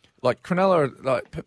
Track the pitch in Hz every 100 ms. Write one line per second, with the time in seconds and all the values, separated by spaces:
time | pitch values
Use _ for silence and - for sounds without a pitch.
0 | _ _ 123 117 - 175 190 175 135 -
1 | 131 127 - 156